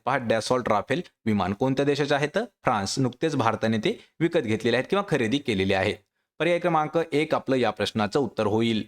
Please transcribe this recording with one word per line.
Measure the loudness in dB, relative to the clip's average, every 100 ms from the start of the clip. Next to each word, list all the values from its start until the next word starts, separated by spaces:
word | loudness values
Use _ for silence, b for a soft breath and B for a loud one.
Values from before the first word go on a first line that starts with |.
पहा, | -2 -2
Dassault | 0 0 0 0 0
राफेल | 0 0 -4 -6 _ -2
विमान | 0 0
कोणत्या | 0 0 2
देशाचे | 0 0 0
आहेत? | 0 0
तर | -2
फ्रान्स. | -6 _ -2 0 0 0
नुकतेच | -2 0 -2 0
भारताने | 0 2 0 0
ते | 0 B B -4
विकत | 0 0
घेतलेले | 0 0 2 0
आहेत | 0
किंवा | -2 0
खरेदी | 0 0 -2
केलेले | -2 0 0
आहेत. | 2 0 -2 _ _ _ -4
पर्याय | 0 0
क्रमांक | 0 0 0 -2 0
एक | -2 0
आपलं | -2 0 0
या | 0
प्रश्नाचं | 0 -2 -2 0 0
उत्तर | 0 -2 0
होईल. | 2 0 0